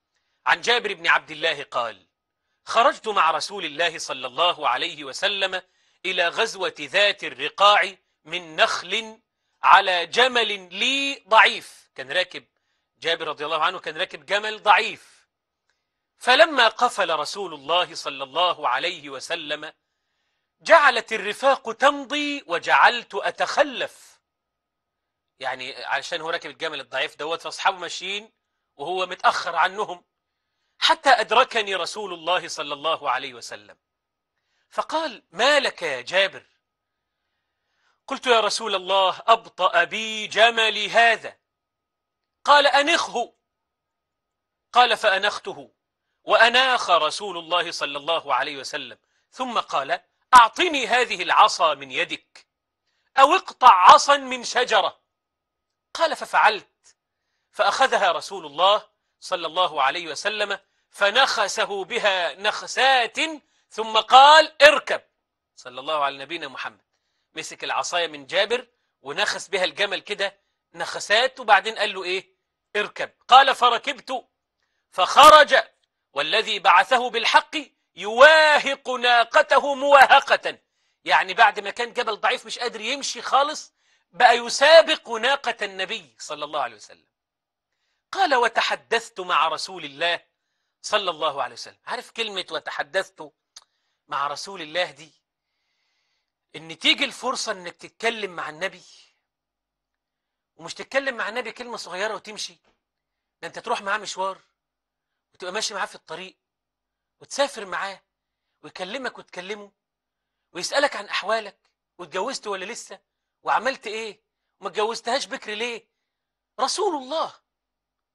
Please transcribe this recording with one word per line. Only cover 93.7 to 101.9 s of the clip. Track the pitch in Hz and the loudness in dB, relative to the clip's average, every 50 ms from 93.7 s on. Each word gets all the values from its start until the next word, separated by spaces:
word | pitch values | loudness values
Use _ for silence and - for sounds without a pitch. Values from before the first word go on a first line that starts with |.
| _ _ _ _ _ _ _ | _ _ _ _ _ _ _
مع | - 147 139 139 | -10 -6 -4 -4
رسول | 143 147 - - 196 196 185 | -6 -6 -8 -12 -14 -14 -14
الله" | 160 151 156 175 180 160 | -12 -8 -4 -4 -4 -6
دي؟ | 143 139 160 151 _ _ _ _ _ _ _ _ _ _ _ _ _ _ _ _ _ _ _ _ _ _ _ _ _ _ _ _ - | -8 -18 -20 -20 _ _ _ _ _ _ _ _ _ _ _ _ _ _ _ _ _ _ _ _ _ _ _ _ _ _ _ _ -20
إن | 156 156 160 165 - | -20 -18 -18 -12 -4
تيجي | - 294 311 214 285 | 0 0 0 0 -2
الفرصة | 247 - - - 247 262 - - 226 | -6 -6 -8 -8 -8 -6 -6 -6 -8
إنك | 202 185 175 175 - | -8 -10 -10 -16 -18
تتكلم | _ - 160 _ - - 226 233 220 202 190 | _ -20 -20 _ -6 -6 -6 -4 -4 -10 -10
مع | 175 160 151 - | -10 -10 -12 -12
النبي، | 151 151 180 190 170 180 - - - - _ _ _ _ _ _ _ _ _ _ _ _ _ _ _ _ _ _ _ _ _ _ _ _ _ _ _ _ _ _ _ | -10 -10 -10 -10 -10 -12 -20 -20 -20 -20 _ _ _ _ _ _ _ _ _ _ _ _ _ _ _ _ _ _ _ _ _ _ _ _ _ _ _ _ _ _ _
ومش | - 160 165 - | -20 -18 -16 -14
تتكلم | - 196 - - 269 277 269 247 | -14 -12 -4 -4 -4 -4 -4 -8
مع | 220 196 196 | -6 -8 -8
النبي | 220 247 233 220 | -8 -8 -10 -10
كلمة | 208 - 233 240 226 | -12 -14 -14 -14 -14
صغيرة | 196 - - | -14 -14 -12